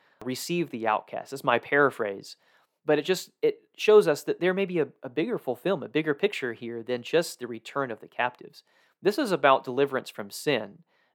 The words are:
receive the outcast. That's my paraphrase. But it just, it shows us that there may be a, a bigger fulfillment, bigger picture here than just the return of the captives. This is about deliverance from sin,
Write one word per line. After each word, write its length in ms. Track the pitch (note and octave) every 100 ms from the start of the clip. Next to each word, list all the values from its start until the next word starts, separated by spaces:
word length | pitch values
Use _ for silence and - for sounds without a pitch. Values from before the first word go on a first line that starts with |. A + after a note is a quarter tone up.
| _ _
receive 460 | B2 B2+ - F3 D#3+
the 180 | A#2+ A2
outcast. 420 | A2 - - -
That's 140 | C#3
my 160 | C3 A#2
paraphrase. 720 | - C#3+ C3+ - G#2+ G2+ - - _ _ _ _
But 140 | D3+ D3+
it 40 |
just, 280 | D3+ F#3 - _
it 200 | D3+ - _ -
shows 320 | - G#3+ E3
us 160 | C#3+
that 160 | - -
there 120 | F3
may 120 | F#3
be 160 | G3 F3
a, 80 | C#3 _
a 40 | C3+
bigger 300 | A#2+ A3+ G3+
fulfillment, 540 | - A#2+ F3 F3+ B2
bigger 200 | C#3 D#3
picture 420 | C#3+ G3 - B2+
here 280 | A2 A#2 A#2
than 220 | A2+ B2
just 340 | A#2+ D#3+ E3+ -
the 80 | A#2+
return 460 | A2+ - C#3+ C3
of 80 | G#2+
the 80 | E2+
captives. 560 | - B2 - - - _ _ _ _
This 160 | E3+ G#3+
is 140 | B3
about 320 | E3 C#3+ C3+
deliverance 480 | - B2 C#3+ C3 -
from 220 | - G2+
sin, 460 | - D3+ B2+ G#2 E2+ _ _ _